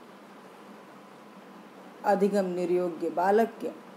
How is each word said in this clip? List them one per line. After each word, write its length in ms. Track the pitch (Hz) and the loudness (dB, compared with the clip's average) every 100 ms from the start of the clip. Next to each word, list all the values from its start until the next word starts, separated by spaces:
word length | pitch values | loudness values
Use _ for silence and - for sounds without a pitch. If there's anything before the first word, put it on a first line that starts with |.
| - - - - - - - - - - - - - - - - - - - - | -20 -20 -20 -20 -20 -20 -20 -20 -20 -20 -20 -20 -20 -20 -20 -20 -20 -20 -20 -6
अधिगम 400 | 208 196 196 202 | 0 4 4 2
निर्योग्य 680 | 185 180 175 180 180 160 165 | 0 -2 0 0 0 -4 -4
बालक 480 | 156 185 208 220 - | 0 2 4 2 -2
के 220 | - - - | -12 -12 -16